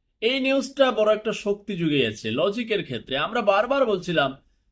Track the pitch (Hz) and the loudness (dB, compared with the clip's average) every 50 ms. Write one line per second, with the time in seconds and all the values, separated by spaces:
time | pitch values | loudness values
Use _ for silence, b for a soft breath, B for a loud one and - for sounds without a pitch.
0 | _ _ _ - 214 233 262 269 262 269 269 277 - - - 277 269 254 226 214 | _ _ _ -2 -2 0 0 2 0 2 2 0 0 -2 2 2 2 4 4 2
1 | 214 214 214 214 - 220 202 - - 208 202 202 - - 202 170 170 156 147 139 | 4 4 2 2 0 -4 -4 -4 -2 -4 -4 -4 -4 -8 -4 -2 0 2 2 2
2 | 120 110 104 - - 110 110 139 170 202 202 240 233 226 208 190 - - 127 110 | 2 0 -2 -4 -6 -4 -2 0 0 -2 -2 -2 -4 -4 -4 -4 -4 -6 -8 -8
3 | - - 131 139 156 180 220 247 214 196 196 202 233 240 277 277 262 226 208 180 | -6 -6 -4 -4 -4 -2 -2 -2 2 2 2 2 2 2 2 0 2 2 0 -2
4 | 175 180 170 156 143 131 131 - _ _ _ _ _ _ | -2 -2 0 0 0 0 -2 -8 _ _ _ _ _ _